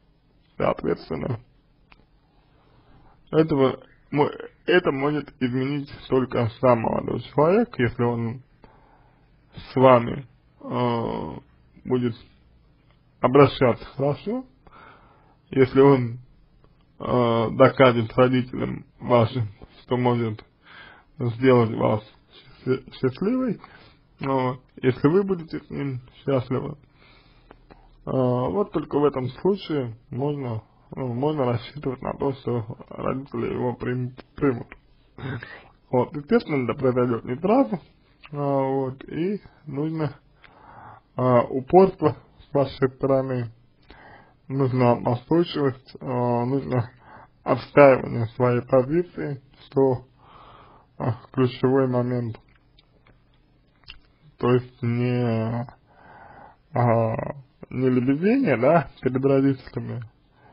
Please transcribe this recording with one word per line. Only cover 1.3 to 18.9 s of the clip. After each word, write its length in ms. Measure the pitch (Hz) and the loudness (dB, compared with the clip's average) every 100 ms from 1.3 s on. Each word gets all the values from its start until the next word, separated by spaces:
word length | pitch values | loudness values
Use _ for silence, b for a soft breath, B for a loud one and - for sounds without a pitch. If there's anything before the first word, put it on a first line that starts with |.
| - - _ _ _ _ - _ _ _ _ b b b b b b b b _ | -8 -10 _ _ _ _ -20 _ _ _ _ b b b b b b b b _
этого 500 | 156 160 143 131 - - _ _ | 0 2 2 2 0 -12 _ _
мо-, 220 | 143 - - - _ | -2 -2 -4 -16 _
это 260 | - 180 175 | 0 2 2
может 400 | 139 139 151 - - | -2 -2 -4 -8 -6
изменить 500 | 127 127 131 143 139 - - | -4 -2 -4 -6 -8 -16 -2
только 400 | 131 127 117 117 - | 0 0 -2 -2 2
сам 200 | 127 117 | 2 4
молодой 400 | - - - - | 2 -4 -4 -6
человек, 580 | - - 156 208 233 - | -4 0 4 4 0 0
если 240 | 117 - | -2 0
он 400 | 120 117 117 127 - _ b b b b b b b _ _ - - | -2 -2 -4 -8 -16 _ b b b b b b b _ _ -20 -6
с 40 | 131 | 4
вами, 500 | 131 123 117 - - _ _ _ | 6 6 4 -6 -12 _ _ _
э, 760 | - 123 123 117 113 110 82 - - _ _ - | -8 -2 -2 -2 -4 -6 -8 -12 -18 _ _ -18
будет 300 | - 127 120 110 - _ _ _ _ _ _ _ _ _ | -4 -2 -2 -6 -16 _ _ _ _ _ _ _ _ _
обращаться 640 | 123 135 139 - 127 - - | 2 6 6 6 0 0 -6
хорошо, 520 | - 143 139 196 247 262 _ - b b b b b b b _ | -4 -4 -4 -6 -8 -10 _ -20 b b b b b b b _
если 300 | 131 131 135 | 2 4 8
он, 380 | 139 135 120 123 - _ _ _ _ _ _ _ | 8 6 2 -8 -16 _ _ _ _ _ _ _
э, 520 | - 127 120 117 110 | -2 2 2 2 0
докажет 600 | 123 131 - 127 117 113 - | 4 4 8 4 4 -2 2
родителям 720 | 127 127 123 127 123 127 - | 4 2 -2 -6 -6 -8 -14